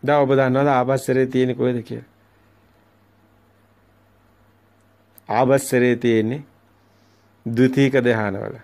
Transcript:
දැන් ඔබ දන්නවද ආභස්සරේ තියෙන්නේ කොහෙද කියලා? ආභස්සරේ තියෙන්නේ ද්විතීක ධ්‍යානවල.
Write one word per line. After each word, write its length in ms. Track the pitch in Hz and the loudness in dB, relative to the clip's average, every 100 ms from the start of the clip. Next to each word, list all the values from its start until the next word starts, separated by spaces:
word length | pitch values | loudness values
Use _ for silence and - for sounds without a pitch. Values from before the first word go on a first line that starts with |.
දැන් 200 | 131 147 | 2 2
ඔබ 100 | 135 | 2
දන්නවද 360 | 135 131 127 143 | 2 2 2 2
ආභස්සරේ 580 | 131 123 131 - 131 131 | 0 0 -2 -2 -2 0
තියෙන්නේ 300 | 127 127 123 | 0 -2 0
කොහෙද 260 | 123 120 | -2 -4
කියලා? 260 | 113 117 - _ _ _ _ _ _ _ _ _ _ _ _ _ _ _ _ _ _ _ _ _ _ _ _ _ _ _ _ _ _ - - | -8 -16 -16 _ _ _ _ _ _ _ _ _ _ _ _ _ _ _ _ _ _ _ _ _ _ _ _ _ _ _ _ _ _ -20 -4
ආභස්සරේ 680 | 107 127 135 139 127 123 120 | 0 2 2 2 0 2 2
තියෙන්නේ 460 | 123 113 110 139 143 _ _ _ _ _ _ _ _ _ - | 2 0 0 -6 -12 _ _ _ _ _ _ _ _ _ -8
ද්විතීක 540 | 113 131 135 139 135 | 0 0 2 2 2
ධ්‍යානවල. 560 | 120 113 104 98 107 110 | 0 0 -2 -6 -10 -12